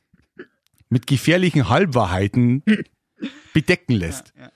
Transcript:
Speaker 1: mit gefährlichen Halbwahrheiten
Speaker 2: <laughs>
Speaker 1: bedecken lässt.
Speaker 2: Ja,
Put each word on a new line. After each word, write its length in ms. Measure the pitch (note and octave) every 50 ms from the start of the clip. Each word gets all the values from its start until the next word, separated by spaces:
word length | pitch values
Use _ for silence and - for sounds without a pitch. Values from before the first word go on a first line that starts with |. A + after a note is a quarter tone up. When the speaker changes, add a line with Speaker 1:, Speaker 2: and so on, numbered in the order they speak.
| _ _ _ _ _ _ _ - - - _ _ _ _ _ _ _ -
Speaker 1:
mit 160 | A#2+ A#2+ -
gefährlichen 640 | - C3+ A#2+ - D3+ E3 F#3 F#3 F3+ - D#3 A#2+ -
Halbwahrheiten 920 | A#2 D#3 G3+ E3+ B2 A#2+ G#2 F2 F#2 F#2 G2 G#2 - B2 B2 A#2+ B2 C#3 - G#3 G#3+ - - - _ _ _ _
Speaker 2:
<laughs> 460 | _ _ - C4+ - - - - -
Speaker 1:
bedecken 400 | D#3+ - - - - _ - B2
lässt. 400 | G2+ F2 D#2+ - - - _ _
Speaker 2:
Ja, 140 | C#2+ B1+ - _